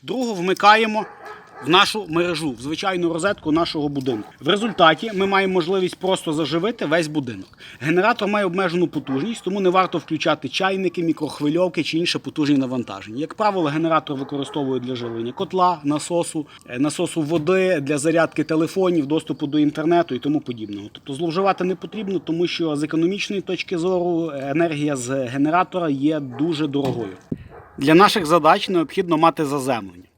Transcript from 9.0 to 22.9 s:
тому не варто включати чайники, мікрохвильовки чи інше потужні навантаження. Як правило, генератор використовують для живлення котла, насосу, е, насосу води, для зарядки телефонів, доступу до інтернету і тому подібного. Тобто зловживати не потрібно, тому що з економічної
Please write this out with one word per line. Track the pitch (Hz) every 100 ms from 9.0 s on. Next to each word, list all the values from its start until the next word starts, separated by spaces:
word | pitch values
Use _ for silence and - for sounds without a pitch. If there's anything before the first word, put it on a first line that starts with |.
| 123 135 196 226
тому | - 202
не | 185
варто | 185 180 170
включати | - 156 170 151 -
чайники, | - 190 196 185 180
мікрохвильовки | 165 151 151 - 147 160 180 170
чи | 143 160
інше | 170 151
потужні | - 139 143 143
навантаження. | 131 127 110 98 98 117
Як | 156
правило, | - 214 190 156
генератор | 151 165 160 151 139
використовують | 135 143 135 156 135 131
для | 123 127
живлення | 120 117 117
котла, | 123 190 185 180 170
насосу, | 147 147 - 170 165 160 143 - -
е, | 123
насосу | 147 143 175 -
води, | 147 170 151 185 185 170
для | 139 147
зарядки | 151 165 160 -
телефонів, | 147 160 160 - 185 175 139
доступу | 156 - 151 151
до | 151
інтернету | 147 151 156 175 170 190
і |
тому | 143 151
подібного. | - 117 107 101 104
Тобто | - -
зловживати | 139 170 160 196 -
не | 180 185
потрібно, | 175 202 196 185
тому | - 165 175
що | - 165 147
з |
економічної | 151